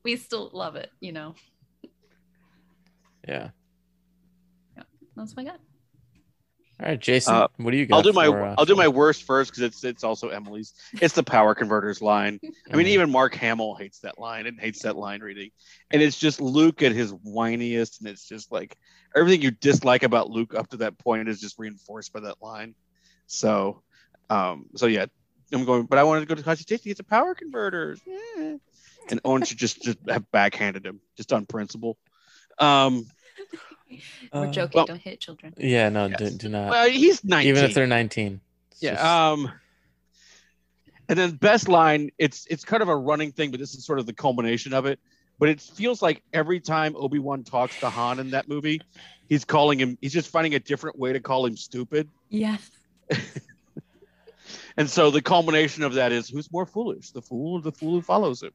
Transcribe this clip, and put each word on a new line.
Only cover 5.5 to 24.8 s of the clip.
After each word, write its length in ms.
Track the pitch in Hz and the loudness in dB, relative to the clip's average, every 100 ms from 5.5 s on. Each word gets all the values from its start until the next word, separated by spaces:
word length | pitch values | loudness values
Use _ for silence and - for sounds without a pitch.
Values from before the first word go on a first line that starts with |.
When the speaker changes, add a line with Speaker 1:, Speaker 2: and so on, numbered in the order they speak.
Speaker 1:
got. 100 | 349 _ _ _ _ _ _ _ _ _ _ _ _ | -18 _ _ _ _ _ _ _ _ _ _ _ _
Speaker 2:
All 60 | - | -6
right, 120 | 139 | -4
Jason, 340 | - 127 123 | 2 2 4
Speaker 3:
Uh, 140 | 113 - - | 4 4 0
Speaker 2:
what 160 | 117 | -2
do 40 | 135 | 0
you 120 | 139 | 4
Speaker 3:
I'll 120 | 156 | 6
Speaker 2:
got 20 | |
Speaker 3:
do 80 | 196 | 6
my, 140 | 185 156 | 6 4
Speaker 2:
for, 140 | 104 101 | 4 -2
uh, 80 | 101 | 0
Speaker 3:
I'll 80 | |
do 100 | 156 | 4
Speaker 2:
for 40 | 196 | 6
Speaker 3:
my 80 | 165 | 6
worst 360 | 131 151 147 | 6 4 4
first 280 | - 135 131 | 0 0 0
'cause 100 | - | -4
it's, 200 | 120 - | -6 -4
it's 220 | 127 120 | -10 -6
also 240 | 113 117 120 | -6 -6 -8
Emily's. 460 | 101 104 104 107 _ - 220 | -10 -12 -16 -16 _ -18 0
It's 120 | 170 | 2
the 100 | - | 2
power 280 | 139 120 107 107 | 2 6 6 4
converters 440 | 107 107 101 101 | 0 0 -2 -2
line. 380 | 107 104 104 104 311 - - | 2 2 0 -4 -14 -18 -2
I 60 | 147 | 2
mean, 100 | 180 | 4
Speaker 2:
Mm-hmm. 80 | |
Speaker 3:
even 160 | 202 160 | 4 4
Mark 240 | 127 131 | 4 2
Hamill 400 | - 117 113 110 | 2 -2 -2 -4
hates 240 | 101 98 _ | -8 -16 _
that 160 | 98 - | -16 -12
line 280 | 113 113 113 | -12 -10 -10
and 140 | 117 | -8
hates 220 | 110 107 | -10 -6
that 140 | 113 98 | -6 -6
line 240 | 101 101 | -8 -10
reading. 300 | 107 101 98 _ _ - _ | -12 -14 -16 _ _ -20 _
And 100 | 147 | 2
it's 180 | 151 139 | 2 2
just 200 | 156 - | -2 -2
Luke 420 | 135 143 160 156 | -2 4 4 4
at 100 | 135 | 0
his 200 | 113 110 | 2 -4
whiniest, 880 | 95 104 107 113 117 120 117 113 - | -8 -10 -4 -2 -2 -4 -2 -4 -6
and 80 | 110 | -16
it's 200 | 98 - | -16 -18
just, 240 | 110 - | -20 -10
like, 240 | 101 98 - _ _ _ 143 | -10 -10 -18 _ _ _ 2
everything 260 | 170 180 | 4 4
you 80 | 135 | 2
dislike 540 | 113 143 139 131 127 | 2 2 4 4 4
about 260 | 131 117 - | 4 2 0
Luke 240 | 113 117 | -4 -4
up 140 | 110 110 | -6 -8
to 80 | 117 | -8
that 180 | 110 - | -8 -6
point 300 | 123 110 110 | -4 -2 -4
is 120 | 101 | -8
just 180 | 101 - | -10 -14
reinforced 540 | 110 101 - 107 104 | -16 -16 -20 -18 -16
by 80 | 107 | -14
that 200 | 104 - | -14 -14
line. 360 | 110 110 110 110 _ _ _ _ _ | -16 -16 -16 _ _ _ _ _ _
So, 560 | - 110 104 98 - _ _ _ _ _ | -2 0 0 -2 -6 _ _ _ _ _
um, 360 | 107 92 78 - | 0 0 -4 -12
so 100 | - | -2